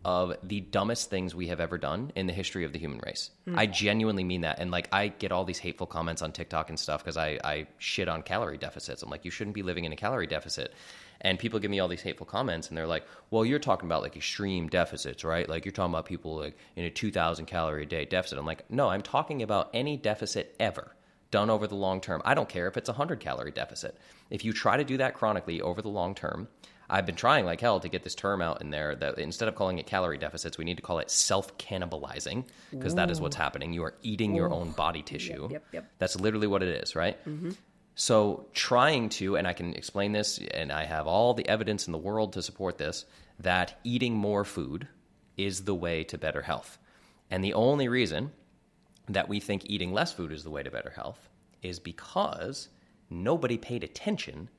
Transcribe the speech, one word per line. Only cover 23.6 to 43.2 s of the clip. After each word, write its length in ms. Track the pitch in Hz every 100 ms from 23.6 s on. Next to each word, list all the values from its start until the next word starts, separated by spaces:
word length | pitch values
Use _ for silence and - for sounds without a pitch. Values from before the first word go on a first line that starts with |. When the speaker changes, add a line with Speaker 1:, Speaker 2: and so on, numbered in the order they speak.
| 62 - - - - - -
Speaker 1:
If 140 | 101
you 80 | 110
try 240 | 107 113 123
to 80 |
do 120 | 135 131
that 160 | 131
chronically 460 | - 113 98 87 85
over 220 | 87 90
the 60 | 107
long 260 | 101 90
term," 320 | 98 85 - 110 _ - - -
I've 160 | 98
been 120 | 92 85
trying 280 | 123 147 92
like 140 | 85
hell 200 | 117 95
to 80 | 90
get 160 | 90
this 100 | -
term 260 | - 98 98
out 200 | 82 -
in 80 | 78
there 240 | 76 76
that 240 | 71 71 67
instead 300 | 78 - 110
of 80 | 107
calling 220 | 95 87
it 80 | -
calorie 300 | 98 90 71
deficits, 380 | 73 - 85 -
we 80 |
need 120 | 82 87
to 80 |
call 160 | - 85
it 100 | -
self-cannibalizing, 1300 | - - 98 98 - - 95 85 78 69 64 - 117 131 - - 135
'cause 140 | 127
that 160 | 175 85
is 100 | 82
what's 140 | 80
Speaker 2:
Ooh. 60 | -
Speaker 1:
happening. 320 | 76 71 76
You 100 | 85
are 120 | 80 -
eating 340 | 113 104 107 92
your 120 | 87
Speaker 2:
Ooh. 40 |
Speaker 1:
own 160 | 87 85
body 300 | 80 80 82
Speaker 2:
Yep, 60 | 73
Speaker 1:
tissue. 420 | - - 69 71
Speaker 2:
yep, 140 | - -
yep. 180 | - - -
Speaker 1:
That's 160 | 92
literally 320 | 92 104 107 104
what 160 | 98
it 60 | 92 76
is, 120 | -
right? 240 | - 87 - -
Speaker 2:
Mm-hmm. 240 | 151 175 190 - _ _ -
Speaker 1:
So 500 | - 110 104 - -
trying 560 | - - 123 143 143 110
to, 260 | - 95 92
and 120 | 90
I 40 |
can 220 | 87 87
explain 380 | - - 101 101
this, 260 | 104 104 -
and 320 | - - 76
I 140 | 76
have 240 | 78 78 73
all 260 | 95 120
the 140 | 117 -
evidence 380 | 107 104 104 -
in 40 |
the 60 | 80
world 360 | 92 110 104
to 80 | 92
support 360 | 87 - 95 87
this, 260 | 80 - - -